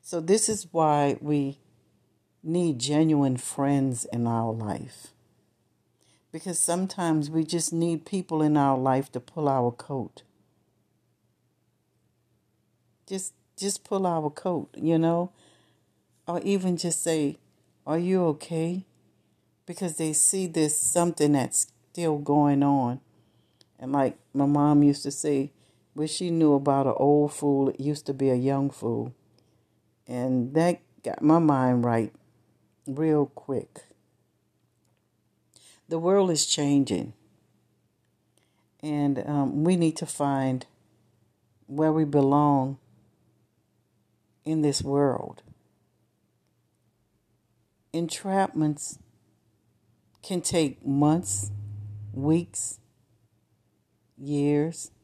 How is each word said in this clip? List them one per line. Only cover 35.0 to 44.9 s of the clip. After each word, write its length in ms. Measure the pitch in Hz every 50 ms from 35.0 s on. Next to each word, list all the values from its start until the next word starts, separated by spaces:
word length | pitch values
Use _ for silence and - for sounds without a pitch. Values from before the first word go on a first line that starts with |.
| _ _ _ _ _ _ _ _ _ _ _ - _ - - _ _
The 120 | - 160 160
world 300 | 165 180 196 202 190 185
is 160 | 165 147 -
changing. 680 | - - - 147 143 143 139 135 - 101 85 - 117 - _ _ _ _ _ _ _ _ _ _ _ _ _ _ _ _ _ _ _ _ _ _ _ _ _ _ _ _ _ _ _ _ _
And, 380 | - 151 147 147 143 143 139 127 -
um, 380 | - 147 143 139 131 - 147 151
we 140 | 170 185
need 180 | 175 170 160 156
to 100 | - 170
find 600 | - - - 147 143 139 135 131 131 131 131 - _ _ _ _ _ _ _ _ _ _ _ _ _ _ _ _ _ _ _ _
where 260 | - 139 147 156 156 156
we 100 | 160 156
belong 760 | 147 143 143 139 135 143 147 147 147 143 139 131 135 139 - _ _ _ _ _ _ _ _ _ _ _ _ _ _ _ _ _ _ _ _ _ _ _ _ _ _ _ _ _ _ _ _ _
in 180 | 151 160 156
this 200 | 151 147 139 -
world. 600 | - 139